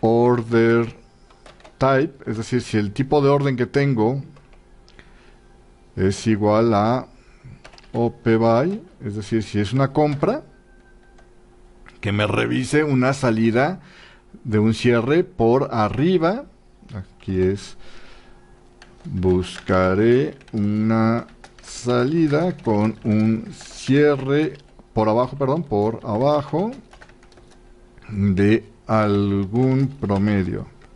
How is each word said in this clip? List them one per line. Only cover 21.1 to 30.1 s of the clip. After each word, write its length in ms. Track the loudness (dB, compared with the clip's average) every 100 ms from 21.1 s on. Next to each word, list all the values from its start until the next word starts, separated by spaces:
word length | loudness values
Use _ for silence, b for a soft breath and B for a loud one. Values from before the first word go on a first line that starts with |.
| 0 -6 -20 -20 -20
salida 920 | -20 -10 -2 0 0 0 0 0 -2 -4
con 400 | -2 0 0 -2
un 440 | -2 0 2 0 -4
cierre 1040 | -16 -20 -16 0 2 4 2 0 0 -2 -6 -20 -20 -8
por 160 | -2 2
abajo, 280 | 2 0 -2
perdón, 260 | -2 -2
por 360 | -2 0 0 -2
abajo 680 | -6 -2 0 0 -2 -4 -4 -8 -18 -20 -20 -20 -20 -20 -20 -20 -20 -20 -20 -20 -12
de 600 | -2 0 4 4 2 0 -20 -2
algún 1000 | 0 2 0 0 -2 -2 0 2 2 -2
promedio, 800 | -4 -2